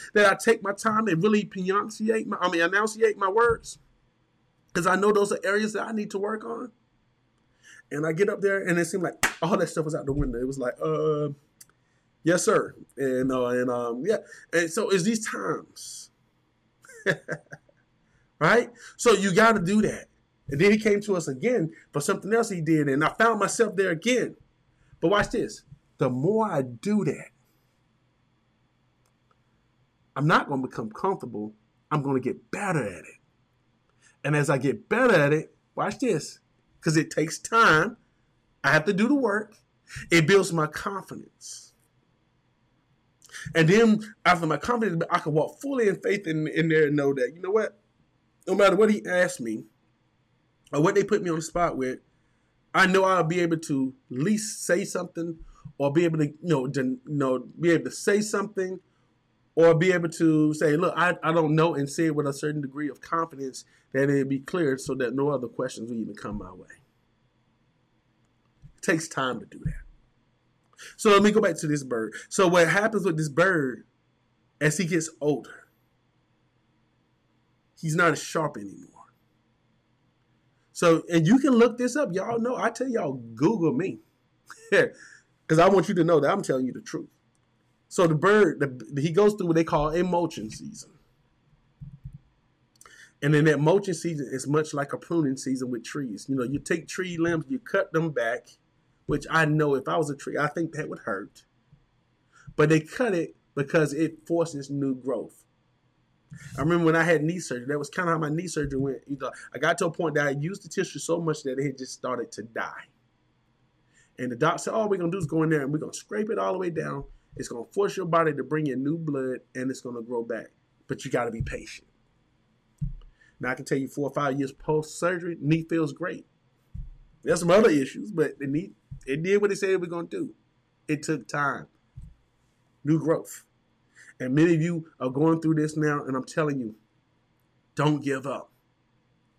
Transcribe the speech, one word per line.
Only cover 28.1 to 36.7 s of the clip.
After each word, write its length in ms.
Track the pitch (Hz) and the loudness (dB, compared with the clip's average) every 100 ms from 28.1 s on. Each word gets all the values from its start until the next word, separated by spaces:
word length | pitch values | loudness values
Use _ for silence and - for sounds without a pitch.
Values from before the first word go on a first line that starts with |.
| _ _ _ _ _ _ _ _ _ _ _ _ _ _ _ _ _ _ _ _ | _ _ _ _ _ _ _ _ _ _ _ _ _ _ _ _ _ _ _ _
I'm 120 | - 147 | -2 2
not 200 | 220 - | 2 2
gonna 140 | 135 | -4
become 300 | 127 - 110 | -6 -8 -10
comfortable. 640 | - 190 196 123 110 107 - _ _ _ | -4 -4 -4 -8 -10 -10 -14 _ _ _
I'm 120 | 151 | -4
gonna 180 | 139 131 | 0 -2
get 300 | 120 - _ | -2 -8 _
better 360 | - 202 165 104 | -6 -2 -2 -4
at 200 | 87 - | -10 -18
it. 100 | - _ _ _ _ _ _ _ _ _ _ | -20 _ _ _ _ _ _ _ _ _ _
And 140 | 139 151 | -2 0
as 140 | 143 | 2
I 80 | 135 | 0
get 320 | 135 110 - | 0 -2 -2
better 240 | 220 254 | 2 4
at 180 | 180 143 | 6 4
it, 240 | 151 - _ _ | 2 -2 _ _
watch 260 | - 165 208 | -6 -4 -2
this, 400 | 254 165 - - _ _ _ | -2 -2 -4 -18 _ _ _